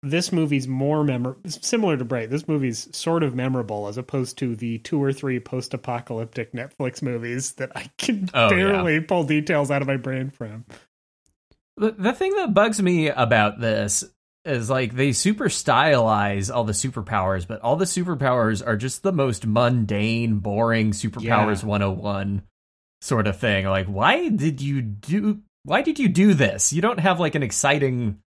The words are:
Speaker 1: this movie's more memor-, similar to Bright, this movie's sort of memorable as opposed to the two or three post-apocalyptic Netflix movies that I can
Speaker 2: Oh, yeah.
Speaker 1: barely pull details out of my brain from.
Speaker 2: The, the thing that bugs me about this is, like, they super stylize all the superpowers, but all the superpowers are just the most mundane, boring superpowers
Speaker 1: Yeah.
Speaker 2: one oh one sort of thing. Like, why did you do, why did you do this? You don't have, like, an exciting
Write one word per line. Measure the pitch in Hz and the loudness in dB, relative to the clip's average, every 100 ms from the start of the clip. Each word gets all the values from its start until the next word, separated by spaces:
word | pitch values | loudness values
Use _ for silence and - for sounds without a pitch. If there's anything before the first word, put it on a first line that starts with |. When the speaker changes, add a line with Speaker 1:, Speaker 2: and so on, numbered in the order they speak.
Speaker 1:
this | 143 165 175 | 0 -2 0
movie's | 175 156 143 127 | 0 2 0 0
more | 131 139 151 | -2 0 2
memor-, | 147 123 127 - 180 | 2 0 -4 -6 -12
similar | - - 233 202 147 | -8 -2 0 2 0
to | |
Bright, | 120 127 110 | -2 -4 -2
this | 143 160 | -6 -2
movie's | 151 131 113 - - | 0 0 -4 -10 -8
sort | - 165 | -2 0
of | 151 | 0
memorable | 123 131 131 110 104 104 | 0 -2 -2 -2 -6 -6
as | 107 | -8
opposed | 127 139 127 - | -6 -4 -4 -4
to | 127 | -6
the | 110 117 113 | -4 -6 -6
two | - 151 | -4 0
or | 139 | 0
three | 139 139 123 | -2 -4 -4
post-apocalyptic | - 127 123 127 - 120 - 113 113 - 113 | -4 -8 -6 -8 -6 -6 -6 -8 -6 -8 -8
Netflix | 123 135 _ 131 127 | -10 -12 _ -6 -4
movies | 135 120 120 120 131 | -6 -6 -6 -6 -8
that | - 127 | -8 -10
I | - - - | -10 -14 -8
can | - 214 185 | -4 -2 -2
Speaker 2:
Oh, | - | 4
yeah. | 120 185 | 4 6
Speaker 1:
barely | 196 196 180 156 | 4 2 2 0
pull | 160 180 | 2 0
details | 147 151 147 156 139 | 2 0 2 0 2
out | 139 | 0
of | 139 | 0
my | 135 | -2
brain | 131 131 131 | -4 -6 -6
from. | - 113 110 - - _ _ _ _ _ _ _ _ _ - | -8 -12 -12 -18 -20 _ _ _ _ _ _ _ _ _ -2
Speaker 2:
The, | 214 | -2
the | 220 196 | 0 -2
thing | 254 381 403 | 0 -2 0
that | 330 | 2
bugs | 185 226 214 | 2 2 2
me | 185 175 156 | 2 2 2
about | 131 117 117 104 104 | 2 2 4 4 0
this | 117 107 101 - - _ _ _ | -2 0 0 -2 -4 _ _ _
is, | 160 131 110 | -4 -4 0
like, | 131 123 | 0 -2
they | 123 139 | 0 0
super | 123 190 214 240 | 2 2 2 0
stylize | - - 123 156 131 113 104 104 101 98 | 0 2 4 6 6 6 4 2 0 -2
all | 123 | 0
the | 110 | 0
superpowers, | 101 135 120 101 107 95 95 87 | 0 -2 -6 -2 0 0 -2 -4
but | 113 | -4
all | 117 | 0
the | 143 | 2
superpowers | 180 - 180 151 135 123 110 104 | 0 0 -2 0 2 4 2 0
are | 120 107 | 0 -2
just | 127 - | -2 -2
the | 196 | -2
most | 180 135 110 | 2 0 0
mundane, | 113 110 120 123 104 104 107 117 117 104 | 0 2 4 2 0 0 0 0 0 0
boring | 104 101 117 113 110 | 0 0 2 2 2
superpowers | 101 113 - 110 110 107 98 | 0 -4 -4 0 2 2 0
Speaker 1:
Yeah. | 107 | 0
Speaker 2:
one | 104 | 0
oh | 101 | 0
one | 92 104 98 98 101 - _ _ _ _ _ | -2 -4 -4 -4 -4 -6 _ _ _ _ _
sort | - 117 104 | -2 0 0
of | 92 | 0
thing. | 120 98 95 | 0 0 2
Like, | 95 95 | 0 -2
why | 98 127 277 349 | 0 2 2 0
did | 208 151 135 | 0 0 -2
you | 139 139 | -4 -2
do, | 113 104 - 185 208 208 _ _ | -4 -8 -4 0 0 -2 _ _
why | - 190 | -2 0
did | 285 302 | 0 0
you | 233 | 2
do | 143 202 | 6 6
this? | 170 120 - - | 6 4 2 0
You | 151 | 2
don't | 208 247 | 0 2
have, | 180 170 | 0 2
like, | 165 | 0
an | 156 | 0
exciting | 127 - 143 147 139 123 117 101 _ | -2 0 2 2 2 0 -2 -6 _